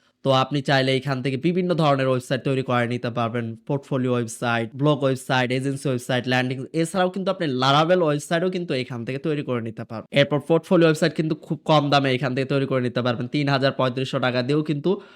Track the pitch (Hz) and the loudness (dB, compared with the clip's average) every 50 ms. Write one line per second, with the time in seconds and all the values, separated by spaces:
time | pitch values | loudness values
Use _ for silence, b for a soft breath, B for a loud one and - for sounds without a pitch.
0 | b b b b - 135 131 131 131 - 143 147 135 - 143 135 131 131 135 131 | b b b b 0 2 2 2 2 2 -2 -4 0 2 2 2 2 2 0 0
1 | 127 143 135 127 123 143 131 123 127 175 175 185 180 180 175 151 165 147 139 131 | 0 -2 -4 -2 -2 -4 -4 -2 0 0 0 0 0 0 0 2 2 2 2 2
2 | 135 131 131 127 - - 143 123 - 143 135 131 131 131 123 123 120 117 120 120 | 2 0 0 0 0 -2 -4 -2 0 0 -2 -2 0 0 0 0 0 0 -2 -4
3 | - 123 113 123 117 113 113 123 117 113 113 110 _ - 147 139 - - 143 131 | -4 -4 -4 -2 -4 -2 -2 -4 -6 -6 -8 -10 _ -4 -4 -4 -4 -4 -4 -2
4 | 123 127 123 120 120 110 - - - 120 117 117 117 110 - 123 143 151 151 131 | 0 0 0 0 -2 -4 -6 -6 -4 -2 -2 -2 -2 -4 -4 0 2 2 2 2
5 | 143 135 131 127 - - 139 127 127 120 127 131 131 139 135 135 - 147 127 123 | 2 0 0 -2 -2 -2 0 0 2 0 0 -2 -2 -2 -4 -2 -2 -2 -2 -2
6 | 123 - 131 123 117 127 127 127 127 127 135 127 131 - - 160 165 165 - 190 | -2 -2 -2 -2 0 0 0 0 0 0 -4 -6 -8 -6 -2 -2 -2 -2 0 0
7 | 180 185 185 196 185 196 185 185 175 147 127 127 127 135 139 147 160 160 185 185 | 0 0 0 -2 -4 -4 -2 -2 -2 -2 0 0 2 4 4 4 4 4 4 2
8 | 175 151 147 147 - - 175 165 180 185 185 185 175 170 151 127 123 - 127 117 | 4 2 0 -2 -2 -2 -2 0 0 0 -2 -4 -4 -4 -4 -4 -4 -6 -8 -10
9 | 117 113 131 139 - 165 151 143 143 - 127 117 113 113 110 - 113 - 117 110 | -8 -6 -8 -4 -2 -2 -2 -2 -2 -4 -4 -4 -4 -6 -10 -10 -12 -10 -10 -12
10 | - - - 143 139 139 147 147 143 - 165 165 - - 196 170 165 160 156 151 | -10 -2 2 2 4 4 2 -2 2 2 2 2 2 4 4 6 6 6 4 4
11 | 175 156 147 - 160 156 160 151 - - 165 - - - 156 151 143 143 143 143 | 2 0 0 0 -2 -2 -2 -6 -4 -8 -8 -6 0 4 4 4 4 4 2 2
12 | 135 139 127 123 143 131 127 135 131 127 143 139 135 131 135 131 123 123 - 123 | 4 2 0 0 -2 -2 -2 -2 -2 0 0 0 0 0 0 0 0 0 -2 0
13 | 120 123 120 107 123 123 - 147 143 139 143 131 135 135 135 - 131 127 123 131 | 0 0 0 -2 -4 -4 -2 -2 0 2 2 2 2 2 2 2 0 0 0 -2
14 | 135 131 - 135 123 127 120 127 123 123 147 156 151 160 156 147 143 175 196 202 | -4 -4 -2 -2 0 0 0 0 0 0 0 0 0 0 -4 -2 0 -2 -2 -2
15 | B B B | B B B